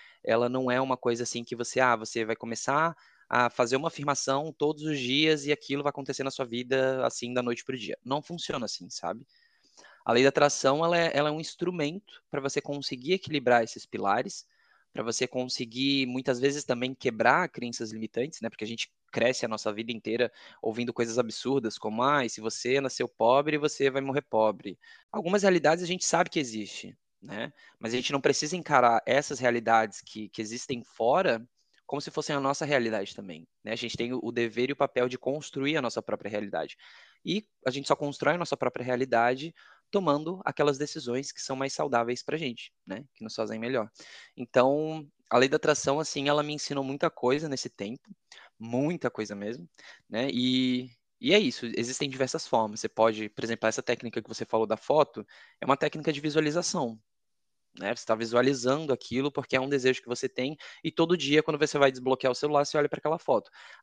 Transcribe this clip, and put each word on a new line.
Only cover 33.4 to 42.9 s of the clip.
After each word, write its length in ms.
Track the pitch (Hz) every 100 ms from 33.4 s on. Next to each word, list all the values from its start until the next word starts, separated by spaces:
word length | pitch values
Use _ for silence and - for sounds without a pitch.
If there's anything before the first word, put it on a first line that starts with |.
| 82 _
né? 80 | 107
A 20 | 117
gente 220 | 117 -
tem 160 | 120
o, 60 | 127
o 80 | 117
dever 380 | 120 117 110 131
e 40 |
o 20 | 143
papel 320 | 139 - 123
de 80 | 123
construir 580 | - 147 147 - 139 156
a 40 |
nossa 200 | 123 113
própria 280 | - 104 101
realidade. 480 | 107 101 85 76 - - - - _ -
E 200 | 190 - _ 131
a 60 |
gente 160 | 131 139
só 80 | 143
constrói 400 | 143 139 143 175
a 20 |
nossa 200 | 170 139
própria 260 | 123 - 123
realidade 680 | 123 131 117 117 131 156 - - - _
tomando 500 | 202 175 147 156 185
aquelas 340 | 147 - 147 135
decisões 540 | 147 160 123 123 143
que 100 | -
são 140 | - 135
mais 160 | 135
saudáveis 500 | - 151 120 117 123
pra 140 | - 156
gente, 360 | 151 117 - _
né? 200 | -